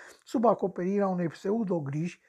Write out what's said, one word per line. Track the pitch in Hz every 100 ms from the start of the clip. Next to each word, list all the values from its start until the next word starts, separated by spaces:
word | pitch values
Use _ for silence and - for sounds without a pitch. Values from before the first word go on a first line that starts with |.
| - -
sub | - 262 226
acoperirea | 196 196 185 180 202 196
unei | 180 170
pseudo-griji | - 190 220 208 175 139 147 170 -